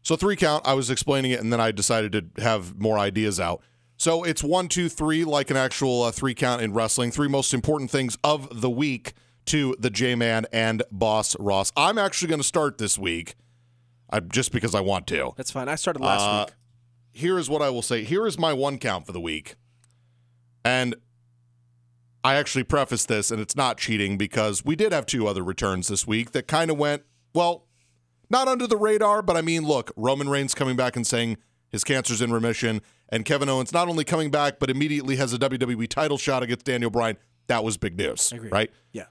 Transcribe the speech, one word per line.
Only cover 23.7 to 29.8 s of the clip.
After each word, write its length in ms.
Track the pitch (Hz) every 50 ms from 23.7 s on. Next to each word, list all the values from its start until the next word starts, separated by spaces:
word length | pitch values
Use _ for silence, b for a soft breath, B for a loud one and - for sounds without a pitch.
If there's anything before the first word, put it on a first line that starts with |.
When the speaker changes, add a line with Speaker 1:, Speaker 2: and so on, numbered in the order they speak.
| 110
Speaker 1:
cheating 400 | - - - 110 104 101 98 101
because 480 | 95 104 98 - 117 107 107 101 - -
we 100 | 143 160
did 160 | 156 214 214
have 140 | 180 147 110
two 220 | - - 120 107
other 160 | 104 98 95 90
returns 440 | 92 92 - - 98 95 90 87
this 200 | - 101 95 -
week 240 | - 107 113 117 117
that 160 | - 131 123
kinda 260 | - 156 156 165 165 156
went, 300 | 143 147 147 147 143 _ _ _ _ _ _ _
well, 340 | 165 175 170 175 160 _ _ _ _ _ _ _ _ _ _ _ _ _ _
not 180 | 226 262 269
under 180 | 262 262 240 240
the 120 | 220 226
radar, 440 | 208 208 214 214 208 214 208 208 214
but 160 | 196 180 170
I 40 | 165
mean, 220 | 160 165 165 165 156
look, 280 | 151 147 123